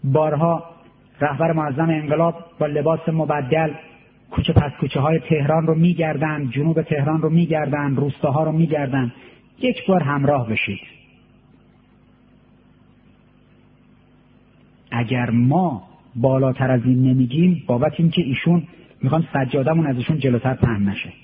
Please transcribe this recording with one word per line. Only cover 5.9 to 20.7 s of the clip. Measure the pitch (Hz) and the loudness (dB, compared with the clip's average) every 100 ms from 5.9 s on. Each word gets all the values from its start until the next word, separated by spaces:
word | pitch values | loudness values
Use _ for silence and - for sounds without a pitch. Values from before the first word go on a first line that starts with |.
| 170 160 143 156 151 135 | 2 -2 -2 -4 -4 -4
جنوب | 123 156 160 | -2 0 0
تهران | 151 151 139 160 | -2 -2 0 0
رو | 160 | 2
می‌گردن، | 165 165 156 147 143 143 131 | 2 2 0 -2 -2 -2 -2
روستاها | 143 - 151 139 | -2 -2 -2 0
رو | 156 | 0
می‌گردن. | 160 165 151 139 135 123 - - - _ _ | 0 0 0 -2 -2 -4 -8 -20 -20 _ _
یک | 254 - - | -4 -4 0
بار | 185 | 0
همراه | 139 143 139 143 110 | 0 0 0 0 0
بشید. | 107 - 98 - - _ _ _ _ _ _ _ _ _ _ _ 50 _ 50 _ _ _ _ _ _ 50 50 _ _ _ _ _ 50 _ _ _ _ _ _ _ _ _ _ _ | -4 -4 -8 -12 -20 _ _ _ _ _ _ _ _ _ _ _ _ _ _ _ _ _ _ _ _ _ _ _ _ _ _ _ _ _ _ _ _ _ _ _ _ _ _ _
اگر | 120 120 127 120 | -4 -2 -2 0
ما | 113 123 156 180 110 - - - 117 | 2 4 4 0 -2 -12 -20 -16 -2
بالاتر | 131 131 135 123 131 | 0 2 0 0 0
از | 127 | 2
این | 120 127 | 2 4
نمیگیم، | 131 127 123 143 180 170 - | 4 4 2 4 2 2 0
بابت | 120 147 147 | 0 0 2
اینکه | 165 170 | 0 2
ایشون | 165 123 - 170 - - - - | -2 -2 2 0 0 -18 -20 -6
می‌خوان | 131 156 160 | 0 0 0
سجادمون | 143 127 143 135 160 151 | -2 -2 0 0 0 0
از | 127 | -2
ایشون | 120 156 | -2 0
جلوتر | 131 120 131 | 0 0 0
پهن | 131 120 | 0 0